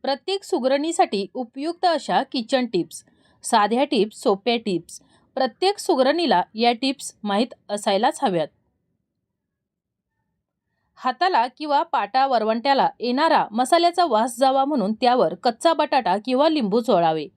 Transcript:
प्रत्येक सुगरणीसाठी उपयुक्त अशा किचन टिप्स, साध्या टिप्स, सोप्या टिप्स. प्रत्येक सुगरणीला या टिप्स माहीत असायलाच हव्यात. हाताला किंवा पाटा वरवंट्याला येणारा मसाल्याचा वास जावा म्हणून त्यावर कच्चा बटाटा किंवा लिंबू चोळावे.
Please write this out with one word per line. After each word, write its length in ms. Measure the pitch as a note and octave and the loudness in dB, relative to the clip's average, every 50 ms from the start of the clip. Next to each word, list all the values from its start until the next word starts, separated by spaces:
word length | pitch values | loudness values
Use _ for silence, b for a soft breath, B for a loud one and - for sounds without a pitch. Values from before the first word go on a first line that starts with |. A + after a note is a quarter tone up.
| _ | _
प्रत्येक 420 | C4 C#4 C4+ _ - G4 G4 - | -4 -6 -4 _ -6 -8 -8 -4
सुगरणीसाठी 800 | - - D#4 A#3 C4 C4+ C#4+ D4 D#4+ E4 - F#4 E4 - G3 G3+ - _ | -4 -4 -2 0 0 0 0 -2 -4 0 0 0 0 0 -6 -6 -6 _
उपयुक्त 500 | B3 B3+ A#3+ _ C4+ C#4 E4 E4+ F4 - | -8 -10 -8 _ -10 -8 -8 -6 _ 0
अशा 380 | F4+ E4 C#4+ - - F#3 F#3+ C4 | 0 0 0 -2 -2 -2 -2 -2
किचन 440 | - - C4+ A3 - - C4 B3 | -2 -6 -6 -4 -2 -2 -2 -2
टिप्स, 380 | A#3+ - F3+ D#3+ D#3 - - _ b b b b b b b b | 0 -2 -2 -2 -2 -8 -20 _ b b b b b b b b
साध्या 420 | - - A3 G#3 G#3 A3 B3 C#4+ | 0 2 2 2 2 2 0 0
टिप्स, 380 | C#4+ - A#3 F#3+ A3 - - - | 0 0 0 0 -2 -4 -4 -2
सोप्या 340 | C4 G3+ G3 _ B3 A#3 | -2 -2 0 _ -2 -2
टिप्स. 440 | A#3+ A3+ G#3+ F#3 E3 E3 - - - b b b b b b b | -2 -2 -4 -6 -6 -6 -10 -20 -20 b b b b b b b
प्रत्येक 440 | - - - - _ - F#4+ G#4 G#4 | -4 -4 -4 -4 _ 0 0 0 -2
सुगरणीला 640 | - - F#4 C4 C4 C4 D4+ E4+ F4 C#4+ G3+ F3 F3+ _ _ | -2 -2 0 2 2 2 2 0 0 2 2 0 0 _ _
या 180 | G#3+ A3+ A#3+ B3 | 0 0 0 0
टिप्स 440 | A#3 - C4 C#4 _ - - - _ - | 0 -2 -4 -4 _ -10 -18 -18 _ -6
माहीत 240 | G#3 G3 G3 A3+ - - _ _ _ | -2 0 0 -2 -2 -6 _ _ _
असायलाच 500 | G#3 G#3 - A3+ G3+ F#3+ A3 C#4 D#4 - C#4+ | -10 -4 -2 -2 0 2 0 0 -2 0 -2
हव्यात. 260 | A#3 F#3 E3+ D3+ C#3 _ _ _ _ _ _ _ _ _ _ _ _ _ _ _ _ _ _ _ _ _ _ _ _ _ _ _ _ _ _ _ _ A5 A5 _ _ _ _ _ _ _ _ _ _ _ _ _ _ _ | -2 0 -2 -4 -4 _ _ _ _ _ _ _ _ _ _ _ _ _ _ _ _ _ _ _ _ _ _ _ _ _ _ _ _ _ _ _ _ _ _ _ _ _ _ _ _ _ _ _ _ _ _ _ _ _
हाताला 520 | _ - B3+ B3 _ F4 F#4+ F#4 A#3+ A3+ | _ -4 -4 -2 _ 0 2 2 2 0
किंवा 360 | A3+ _ _ D4+ D4+ C#4+ C#4+ E4 | 0 _ _ -4 0 0 0 0
पाटा 440 | - - - G#3 G3+ _ C4 C4+ | 0 -2 -4 -4 0 _ 0 2
वरवंट्याला 640 | C#4 C4 A3 G#3+ A3 A3 A#3+ A3+ C#4 C#4 C4 F#3+ E3 - _ | 2 2 0 2 0 -2 0 0 0 2 2 2 0 0 _
येणारा 480 | - A#3+ B3 C4 D#4 E4 D#4 G#3+ E3 - | -4 -2 0 0 2 2 2 2 0 0
मसाल्याचा 540 | G#3 A3 B3+ B3+ - E4+ E4+ F4 E4+ F#4 F4 | -2 -2 0 2 2 4 4 2 2 2 0
वास 320 | E4 A3+ G#3+ A3 B3+ A#3 | 2 2 0 0 -2 -2
जावा 280 | A3+ C4+ C4 C4 C4+ C4+ | 0 2 2 4 2 0
म्हणून 280 | C#4+ D#4 C#4 G3 F#3+ A3 | 0 0 -2 -2 -2 -2
त्यावर 420 | - - A#3+ B3 B3+ G3+ D#3+ F3 | 0 2 2 4 4 2 0 0
कच्चा 380 | - - B3+ A3+ _ - E4+ E4 | -2 -2 -4 -4 _ 0 0 2
बटाटा 440 | D4 D4+ D4 - C4+ A#3 - F#3 G3+ D#4 | 2 0 0 0 0 0 0 -2 -2 -2
किंवा 240 | - B3+ B3+ C#4+ E4 | -2 0 2 2 2
लिंबू 320 | D#4+ D#4 A#3 G3+ F#3+ A#3+ | 2 0 -2 0 0 -2
चोळावे. 460 | A#3+ - A3+ F3+ E3+ E3 D#3+ D#3+ D3 - _ | 2 2 2 2 4 2 0 -2 -6 -10 _